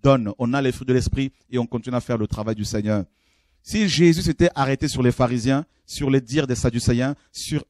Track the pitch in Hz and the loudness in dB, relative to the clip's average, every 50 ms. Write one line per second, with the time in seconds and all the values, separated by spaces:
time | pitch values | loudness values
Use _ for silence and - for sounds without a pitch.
0 | - 139 135 123 110 101 - - 123 117 131 143 139 127 - - 131 131 127 127 | 2 4 4 4 2 -4 -4 -4 -4 -2 0 0 0 -2 -2 -4 -2 0 0 2
1 | - - - 135 135 135 _ _ _ - 120 123 120 - - 117 - 127 123 120 | 2 0 -2 -2 -4 -4 _ _ _ -6 -4 -4 -4 -4 -4 -6 -6 -4 -6 -4
2 | - - 120 110 107 - - 110 104 113 110 107 104 - 113 107 104 107 107 101 | -4 -4 -4 -4 -4 -4 -4 -6 -4 -6 -4 -4 -6 -4 -4 -4 -2 0 -2 -2
3 | 90 - _ _ _ _ _ _ _ _ _ _ - - - 214 208 180 123 147 | -2 -6 _ _ _ _ _ _ _ _ _ _ -10 -4 -2 0 0 2 4 4
4 | 175 170 160 175 - 165 151 - 175 170 - 147 135 135 135 - 156 143 - 135 | 6 6 6 4 2 0 2 2 2 2 2 0 0 0 0 -2 -2 -4 0 2
5 | 123 120 - - 127 117 127 120 107 131 135 143 160 _ _ _ _ - - - | 2 2 2 2 0 0 0 0 0 0 -2 -2 -4 _ _ _ _ -14 -8 -4
6 | 143 135 135 135 120 113 131 156 143 127 123 - - 123 117 120 - - 120 120 | 0 2 2 2 2 0 -2 -2 0 0 -2 -2 -2 -2 -2 0 0 0 0 0
7 | 127 139 147 _ _ _ - - - - 151 143 - | 0 -2 -4 _ _ _ -14 -12 -8 -6 -6 -6 -4